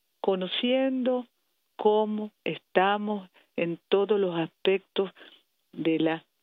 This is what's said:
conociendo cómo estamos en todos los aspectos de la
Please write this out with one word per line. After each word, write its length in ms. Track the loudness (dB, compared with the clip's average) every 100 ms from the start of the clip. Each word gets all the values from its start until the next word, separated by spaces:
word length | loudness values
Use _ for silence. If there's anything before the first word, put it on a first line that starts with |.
| _ _
conociendo 1040 | -2 -2 -2 -2 0 2 0 0 -2 -2 -4 _ _ _ _ 0
cómo 560 | 2 4 2 -2 -8 _
estamos 840 | -8 -8 _ 2 2 0 -2 -6 -8 _ _ -4
en 220 | -4 -4 -2
todos 280 | 0 2 0
los 160 | 0
aspectos 760 | -2 -6 _ 0 0 _ -6 -6 -8 -20 -20 _ _ _
de 260 | -4 -2 2
la 260 | 0 -2 -10 _